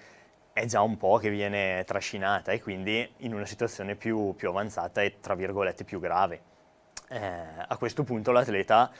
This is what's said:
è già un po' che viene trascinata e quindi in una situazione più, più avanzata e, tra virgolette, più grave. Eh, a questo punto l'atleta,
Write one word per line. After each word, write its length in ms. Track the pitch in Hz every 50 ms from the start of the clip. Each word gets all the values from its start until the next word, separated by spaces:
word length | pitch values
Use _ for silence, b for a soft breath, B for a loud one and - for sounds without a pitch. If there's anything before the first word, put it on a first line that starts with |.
| B B B B B B B B _ _ - -
è 80 | 113
già 160 | 120 107 110
un 160 | 101 110 107 -
po' 200 | - 92 101 113
che 120 | 104 107
viene 540 | 104 101 101 101 101 101 98 95 92 90 92
trascinata 680 | - 95 98 - - - 101 95 98 101 95 - -
e 80 | 98 120
quindi 480 | - - 98 92 95 98 107 113 120 - - -
in 180 | - 123 113
una 100 | 104 104
situazione 480 | - - - 120 110 - - 101 98 101
più, 400 | - - 113 113 110 104 98 92
più 140 | - - 95
avanzata 540 | 87 98 104 107 104 - 85 90 - 110 101
e, 160 | 101 - -
tra 160 | - - 101
virgolette, 480 | 87 95 92 98 98 98 92 85 - 101
più 160 | - - 92
grave. 420 | 82 87 85 90 98 92 85 - - _ b b b b b _ _ _ - - - -
Eh, 340 | 131 117 104 98 90 85 85 80 80 82 85 -
a 100 | 123 113
questo 260 | - 120 - - 147
punto 280 | 131 123 110 107 120
l'atleta, 580 | 123 120 120 110 104 98 95 - 110 110 123 123 B B